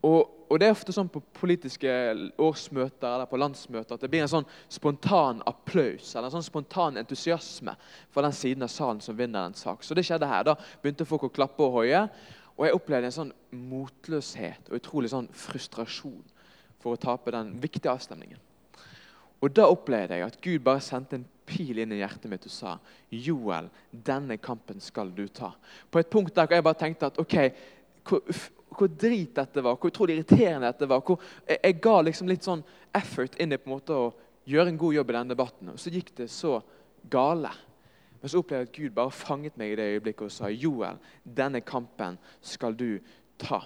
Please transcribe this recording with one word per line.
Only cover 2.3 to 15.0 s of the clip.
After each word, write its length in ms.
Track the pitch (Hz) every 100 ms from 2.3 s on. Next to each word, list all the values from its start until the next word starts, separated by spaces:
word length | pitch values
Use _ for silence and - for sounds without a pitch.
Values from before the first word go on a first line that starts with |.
| -
årsmøter 680 | 156 151 - 139 131 _ 123
eller 180 | 123 127
på 120 | 131
landsmøter 560 | 143 135 - 117 110 117
at 80 | 131
det 60 |
blir 100 | 160
en 80 | 147 160
sånn 100 | 147 - -
spontan 720 | - 156 143 - 196 143 113 -
applaus, 640 | - - 185 127 73 -
eller 160 | 120 123
en 60 | 165
sånn 100 | 160
spontan 560 | 156 139 185 165 120
entusiasme 720 | 117 135 165 165 - - 110 - - - -
fra 120 | - 147
den 100 | 139
siden 300 | 131 135 120
av 20 |
salen 320 | - 139 107
som 160 | 113 110
vinner 320 | 123 104 87
en 80 | 101
sak. 240 | - 98
Så 160 | - 160
det 80 | 180
skjedde 240 | 165 143
her. 160 | 101 143
Da 100 | 147 - -
begynte 300 | 143 143 160
folk 160 | 156 131
å 80 |
klappe 320 | - 135 - 151
og 140 | 123
hoie, 260 | 117 165 214 - - - -
og 140 | - 156
jeg 100 | 180
opplevde 320 | - 135 123
en 80 | 143
sånn 180 | 147 - _
motløshet 1200 | 123 127 131 135 _ - 156 - 135 85 - -
og 80 | 120
utrolig 320 | - 151